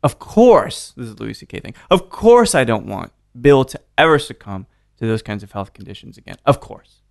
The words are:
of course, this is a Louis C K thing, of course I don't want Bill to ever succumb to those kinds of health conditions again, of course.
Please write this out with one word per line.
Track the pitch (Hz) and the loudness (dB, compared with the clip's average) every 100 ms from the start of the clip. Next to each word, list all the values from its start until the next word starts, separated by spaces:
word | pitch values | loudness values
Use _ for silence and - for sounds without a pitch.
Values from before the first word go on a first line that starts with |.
of | 147 - | -4 -6
course, | - - 247 190 - - - - | -8 2 4 4 2 -12 -18 -16
this | 117 | -18
is | |
a | 107 | -14
Louis | 110 | -14
C | 110 | -14
K | - - | -16 -18
thing, | - - _ | -16 -20 _
of | 185 - | -2 -2
course | - 214 240 233 | -2 4 4 4
I | 160 | 0
don't | 123 110 101 | 0 -2 -6
want | 98 - _ _ 123 | -14 -14 _ _ -2
Bill | 127 139 131 | 2 4 2
to | - _ - | -8 _ -2
ever | 160 147 | 2 2
succumb | - 123 - 98 95 _ _ _ | -2 -18 -14 -14 -16 _ _ _
to | 113 | -6
those | 110 | -6
kinds | - 104 | -8 -14
of | 101 | -12
health | 101 95 | -14 -14
conditions | _ 101 98 113 98 | _ -20 -20 -20 -20
again, | - 92 - | -20 -8 -2
of | 143 | -2
course. | - - _ _ _ | -2 -20 _ _ _